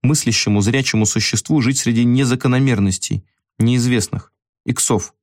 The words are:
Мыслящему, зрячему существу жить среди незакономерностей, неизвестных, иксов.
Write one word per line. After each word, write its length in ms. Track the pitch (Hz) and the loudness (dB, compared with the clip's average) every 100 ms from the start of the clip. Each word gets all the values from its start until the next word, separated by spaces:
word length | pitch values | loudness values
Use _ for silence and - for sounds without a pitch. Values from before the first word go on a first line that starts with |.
Мыслящему, 580 | 127 151 - 107 - 104 | 0 0 0 -2 0 2
зрячему 460 | 101 135 135 110 107 | 2 0 0 0 0
существу 540 | 113 - 117 - 156 | 0 -2 -4 0 0
жить 160 | 120 135 | 2 0
среди 260 | 131 117 | 0 2
незакономерностей, 1200 | 120 127 135 127 131 127 135 107 98 90 - 101 - _ _ - | 2 2 2 0 0 2 2 2 0 -2 -4 -6 -6 _ _ -2
неизвестных, 760 | 113 127 123 120 - 87 - _ _ _ | 0 2 2 0 -2 -8 -12 _ _ _
иксов. 500 | - - - 107 - _ | -8 -4 -2 -2 -4 _